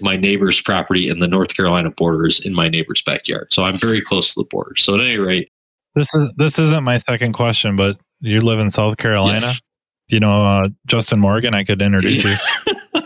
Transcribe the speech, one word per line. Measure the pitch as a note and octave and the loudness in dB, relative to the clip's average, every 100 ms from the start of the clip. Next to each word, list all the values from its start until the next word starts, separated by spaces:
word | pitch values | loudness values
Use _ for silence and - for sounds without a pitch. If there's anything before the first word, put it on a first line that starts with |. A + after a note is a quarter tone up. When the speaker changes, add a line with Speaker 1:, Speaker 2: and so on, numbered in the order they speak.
Speaker 1:
my | G2 F#2+ | -2 0
neighbor's | G2 G2+ G2 F2+ | 0 2 0 0
property | - F#2 - F2+ F2 | -2 -2 0 -2 0
in | E2+ | 0
the | F2+ | 0
North | F#2+ F#2 - | 0 0 0
Carolina | F#2 F2 E2 | 0 0 -2
border | - E2+ D#2+ E2 | -2 0 2 0
is | - - | 0 -2
in | |
my | F2 E2 | -2 -2
neighbor's | E2 - - | -2 -4 -4
backyard. | - - - - - | -4 -6 -6 -8 -4
So | - | -2
I'm | F#2 F#2 | -2 -2
very | A2+ G#2+ | 0 -2
close | - F#2+ - | 0 -2 -2
to | - | -2
the | - | -4
border. | - - - | -6 -6 -2
So | - G2+ | 0 2
at | |
any | B2 A2 | 0 0
rate. | F#2+ F#2 - _ _ _ _ D3 | 0 -2 -4 _ _ _ _ -2
Speaker 2:
This | C#3+ D#3 | 0 0
is, | C#3 A#2+ | 0 0
this | D3+ - | 0 2
isn't | D#3 D#3 | 2 2
my | B2+ A#2+ | 2 0
second | - A#2 A#2+ | 0 -2 -2
question, | G#2+ A#2 A2+ G#2+ G2 | 0 0 0 0 2
but | G2 G2+ _ - | 0 -2 _ -10
you | A2+ G#2+ | 0 2
live | A#2 A2 | 2 2
in | G#2 | 0
South | - G#2+ A2 | 0 0 0
Carolina? | A#2 G#2 F#2+ G#2+ A#2+ | 0 2 2 0 -2
Speaker 1:
Yes. | B2 _ _ _ _ - | -4 _ _ _ _ -2
Speaker 2:
Do | A2 | 0
you | |
know, | G#2+ G2+ G2+ | 2 4 4
uh, | G2 G2 - - | 2 0 -4 -4
Justin | A#2 - A2 | -2 0 2
Morgan? | G2+ G#2+ A#2+ | 2 2 0
I | G2+ | -2
could | G2 G2 | -2 0
introduce | G2+ G2 F#2+ A2 | 2 2 2 0
you. | G#2 G2+ | 0 -2
Speaker 1:
<laughs> | - - - - - D#4 | -4 -4 -4 -6 -6 -8